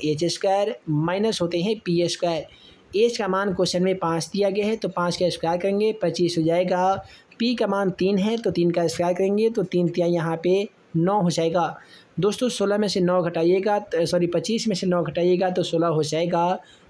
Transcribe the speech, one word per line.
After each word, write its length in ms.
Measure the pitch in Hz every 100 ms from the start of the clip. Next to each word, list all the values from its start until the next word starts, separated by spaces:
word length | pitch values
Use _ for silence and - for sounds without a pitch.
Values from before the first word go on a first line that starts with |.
H 200 | 151 151 175
square 500 | - 196 196 202 - -
minus 520 | 151 165 190 220 202
होते 200 | 170 175
हैं 140 | 190 220 -
पी 220 | 170 170
स्क्वायर। 380 | - 175 160 - - - - _ 190
एच 220 | 233 240
का 100 | 196
मान 260 | 190 202
question 300 | 185 180 180
में 140 | 185 185
पाँच 320 | 170 165 151
दिया 160 | 196 196
गया 160 | 196 208
है, 100 | 220
तो 140 | 185
पाँच 280 | 185 180 170
का 120 | 175
square 300 | 170 165 175
करेंगे, 320 | 196 202 214 220
पच्चीस 340 | 170 165 175 170
हो 60 |
जाएगा। 520 | 160 170 180 180 185 196 - - _ -
P 140 | 233 233
का 120 | 214
मान 220 | 196 196
तीन 260 | 185 185 202
है, 200 | 208 233
तो 140 | 208
तीन 200 | 175 175
का 160 | 170 170
square 260 | 165 175
करेंगे 360 | 185 190 202 226
तो 140 | 226 175
तीन 240 | 180 175
तिया 180 | 170 170
यहाँ 320 | 175 160 165
पे 240 | 180 190 202 - _ 165
नौ 240 | 175 208
हो 80 | 175
जाएगा। 460 | 156 165 170 160 - - - - -
दोस्तों, 300 | 190 208 247
सोलह 280 | - 196 202
में 100 | 208
से 140 | 196
नौ 200 | 175 180
घटाइएगा, 580 | 170 170 170 190 208 208
त-, 260 | 208 165 165
sorry, 220 | 180 175
पच्चीस 380 | 175 165 226 220
में 80 | 185
से 120 | 185
नौ 160 | 175
घटाइएगा 460 | 160 165 180 180 185
तो 140 | 180
सोलह 240 | 175 165 170
हो 140 | 156
जाएगा, 440 | 147 156 175 175 175 185 - -